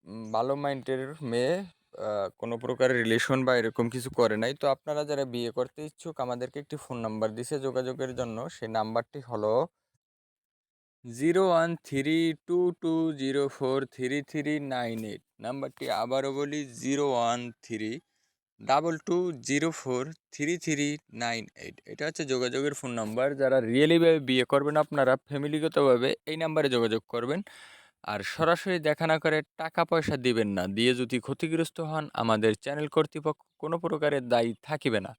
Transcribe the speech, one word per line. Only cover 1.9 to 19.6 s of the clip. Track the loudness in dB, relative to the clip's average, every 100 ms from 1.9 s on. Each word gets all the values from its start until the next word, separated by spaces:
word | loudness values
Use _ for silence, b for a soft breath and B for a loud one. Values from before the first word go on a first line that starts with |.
| -8
আহ, | -4 -2 -4 _
কোনো | -6 -6
প্রকার | -4 2 4
রিলেশন | 4 4 2 2 2 4
বা | 2
এরকম | 2 0 -2
কিছু | -2 -6
করে | 2 2 4
নাই। | -2
তো | 0 0
আপনারা | 0 -2 -4 -2
যারা | -2 -2
বিয়ে | -4 -4
করতে | -4 -4 -6 -14
ইচ্ছুক, | _ -12 -6
আমাদেরকে | -6 -4 -6 -10
একটি | -10 -12
ফোন | -10 -6
নাম্বার | -4 -2 -2 -4
দিছে | -6 -4
যোগাযোগের | -2 -2 -4 -4 -6 -4
জন্য, | -6 -6 -10
সেই | -10 -4
নাম্বারটি | -2 -2 -2 -4 -14
হলো | -8 -2 2 2 0 _ _ _ _ _ _ _ _ _ _ _ _ _ -16
জিরো | -2 2 4 6
ওয়ান | 4 2 -2
থ্রি | -4 -2 2 2 2 -2 -2
টু | 0 2 0
টু | -2 0 0
জিরো | -2 -2 0 -2
ফোর | -2 0 0 -2
থ্রি | -6 -4 -4
থ্রি | -4 -4 -2 -2
নাইন | -4 -4 -4 -6 -8
এইট। | -10 _ _
নাম্বারটি | -8 -8 -8 -8 -4
আবারও | -2 0 0 -2
বলি, | -4 -4 -6 -8
জিরো | -8 -2 0 2
ওয়ান | 2 0 -2 -6 -14
থ্রি | -8 -6 -6 -8 _ _ _ _ _ _
ডাবল | 0 2 2 -4
টু | 0 0 0 -4
জিরো | -2 0